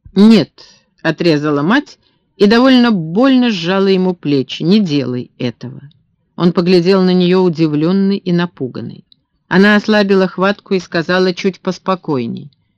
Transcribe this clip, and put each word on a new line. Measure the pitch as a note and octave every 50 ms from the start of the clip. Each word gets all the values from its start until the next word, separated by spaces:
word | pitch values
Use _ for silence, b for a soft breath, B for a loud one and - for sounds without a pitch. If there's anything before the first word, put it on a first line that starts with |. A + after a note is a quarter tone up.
| _ - -
"Нет", | F#3+ G#3 A3 A3+ F#3+ C3 - _ _ - - _ _ _ _ _ _ -
отрезала | E3 D#3+ - F3 E3+ D#3 D3 D3 D#3 D3 C#3+ C#3+
мать | F3 A#3 D4 C#4+ - - _ _ _ _ _ _ _ _
и | - G#3
довольно | G3+ A3+ A#3+ B3+ C4+ C4 B3 A#3+ A#3+ G#3+
больно | F3+ D#3 D#3+ E3+ G#3 C4 C#4 C4 B3+ B3 A#3+
сжала | G#3+ E3+ E3 F3 F#3+ F#3+ G3 G3
ему | F#3+ F#3 F#3 F#3 F3+
плечи. | - - D3 D3 C3+ B2+ - - - B2+
"Не | E3 G3+ A3
делай | G3+ E3 C#3+ C#3+ B2 B2+ B2 B2 A#2+ - _ -
этого". | C3 A#2+ - _ - B2 C3 C3+ C#3 D3 _ _ _ _ _ _ _ _ _
Он | - E3+ F3+ E3
поглядел | F#3+ E3+ F3 F#3 F3+ E3 F#3 G3 F#3+ F#3
на | F#3 F3+
нее | F3+ F3+ F3 F#3 F#3 F#3
удивленный | F3+ D#3 D3+ E3 D#3 D3 D3 D#3 E3+ F#3+ G3 G3 G3 G3+ G3
и | - F3
напуганный. | F3 F3 F3 F3 _ - C3+ A#2+ - - A2+ - - - - _ _ _ _ _ _ _ _ -
Она | E3+ F#3 G3 G#3 G#3
ослабила | G#3 - G#3+ G#3+ G#3 G3+ G3 G3+ F#3+ F#3+ F#3
хватку | - F3 F3+ G3 G#3 - - - G3
и | F#3
сказала | - - - E3+ D3+ - F3+ F#3 F#3 F#3 F3+
чуть | - - G3 F3+ -
поспокойней: | - F#3 F3 - - D#3 F#3 F3 - - D3 B2+ A#2 A#2 B2+ B2 C#3 C#3+ _ _ _ _ _